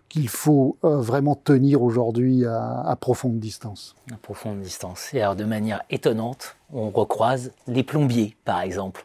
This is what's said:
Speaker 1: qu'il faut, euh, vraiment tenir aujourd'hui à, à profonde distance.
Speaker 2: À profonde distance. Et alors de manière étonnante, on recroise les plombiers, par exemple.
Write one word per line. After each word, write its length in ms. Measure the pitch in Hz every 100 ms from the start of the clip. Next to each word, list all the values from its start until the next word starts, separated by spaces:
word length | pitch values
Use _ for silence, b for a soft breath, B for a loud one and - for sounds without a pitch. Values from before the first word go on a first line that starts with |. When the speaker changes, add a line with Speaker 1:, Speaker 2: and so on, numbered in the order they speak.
| -
Speaker 1:
qu'il 220 | 156 123
faut, 480 | - 151 143 131 -
euh, 120 | 170 147
vraiment 380 | 113 139 143
tenir 480 | 139 - 135 139 139
aujourd'hui 640 | 120 117 117 113 127 127 120
à, 340 | 113 117 123
à 160 | 131 -
profonde 420 | - 120 127 113
distance. 560 | 107 - 110 95 - - -
Speaker 2:
À 60 | 113
profonde 460 | - 101 110 101
distance. 500 | 95 - 92 90 -
Et 80 | 135
alors 160 | 101 95
de 80 |
manière 380 | 107 107 110 101 -
étonnante, 680 | - - 110 113 131 - - _
on 160 | 139 110
recroise 640 | 104 104 - 113 131 127 - -
les 160 | 123
plombiers, 520 | - 151 139 120 107 - -
par 160 | 90
exemple. 420 | 95 92 95 -